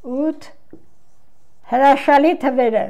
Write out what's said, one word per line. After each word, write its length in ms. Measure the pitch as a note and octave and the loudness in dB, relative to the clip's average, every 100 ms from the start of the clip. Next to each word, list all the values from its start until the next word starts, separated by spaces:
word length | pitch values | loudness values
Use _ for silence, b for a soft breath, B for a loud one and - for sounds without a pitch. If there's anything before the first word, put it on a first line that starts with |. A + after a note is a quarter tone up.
ութ, 420 | B3 B3+ D4+ D4+ - - - - - - - - - - - - - | -10 -6 -6 -6 -16 -20 -20 -20 -20 -20 -20 -20 -20 -20 -20 -20 -6
հրաշալի 600 | B3 C#4 C#4 - C#4+ D4+ F4 | 0 2 2 2 2 2 0
թվերը։ 480 | C4+ B3+ B3 A3 - | -4 0 0 -2 -4